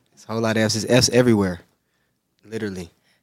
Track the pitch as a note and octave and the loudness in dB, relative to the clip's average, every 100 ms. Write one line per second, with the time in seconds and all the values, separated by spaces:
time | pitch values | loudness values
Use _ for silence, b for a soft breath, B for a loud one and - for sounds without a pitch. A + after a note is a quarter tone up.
0 | _ _ - A2 A2+ A2 A2 G#2+ F#2+ B2 | _ _ -10 -4 -2 0 0 -2 2 2
1 | D#3+ A#2+ B2 A2 F#2+ F2 _ _ _ _ | 4 2 4 2 0 -4 _ _ _ _
2 | _ _ _ _ G#2 A2 G#2+ F#2 E2+ _ | _ _ _ _ -14 -10 -10 -10 -16 _
3 | _ _ | _ _